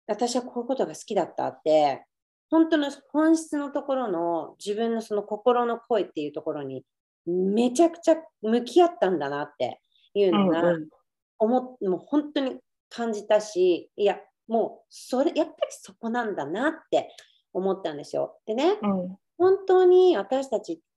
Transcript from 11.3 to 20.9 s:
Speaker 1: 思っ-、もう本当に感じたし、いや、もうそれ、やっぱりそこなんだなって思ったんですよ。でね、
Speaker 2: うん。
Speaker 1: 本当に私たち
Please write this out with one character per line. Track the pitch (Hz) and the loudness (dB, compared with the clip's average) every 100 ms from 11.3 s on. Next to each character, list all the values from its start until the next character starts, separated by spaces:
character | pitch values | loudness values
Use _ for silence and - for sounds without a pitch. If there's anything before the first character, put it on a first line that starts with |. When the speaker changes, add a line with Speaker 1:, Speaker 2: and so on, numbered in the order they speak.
| - | -2
Speaker 1:
思 | 220 254 | 0 0
っ-、 | 254 - 202 | -2 -6 -4
も | 175 | -4
う | |
本 | - 294 294 | -2 -2 -2
当 | 285 | -4
に | 262 - _ _ _ | -4 -6 _ _ _
感 | - 233 | -8 -6
じ | 208 202 | -6 0
た | 214 | 0
し、 | 208 180 185 160 - - | 0 0 2 2 -4 -2
い | |
や、 | 202 180 - _ - | 0 -2 -8 _ -4
も | 226 190 - | -2 -2 -6
う | _ | _
そ | - - 254 | -20 -4 -2
れ、 | 311 | 0
や | 285 | 0
っ | 320 | -2
ぱ | |
り | - - | -4 -6
そ | - - | -6 -20
こ | - 233 | -12 -6
な | 240 | -6
ん | 226 | -4
だ | 175 143 | -6 -6
な | 185 285 | -4 -4
っ | 320 _ | -4 _
て | - - - - _ _ | -2 -2 -12 -20 _ _
思 | 185 190 | -4 -2
っ | 190 | -2
た | 170 | -6
ん | 147 | -10
で | |
す | 143 143 | -8 -6
よ。 | 143 - - | -6 -8 -6
で | |
ね、 | 220 320 427 | -2 0 0
Speaker 2:
う | 208 | -2
ん。 | 190 180 190 _ - | -2 -6 -12 _ 0
Speaker 1:
本 | 359 381 381 | 2 2 2
当 | 370 | 4
に | 359 359 370 330 | 6 6 6 4
私 | 294 269 269 | 0 -4 -2
た | 220 | -6
ち | - 165 _ | -6 -10 _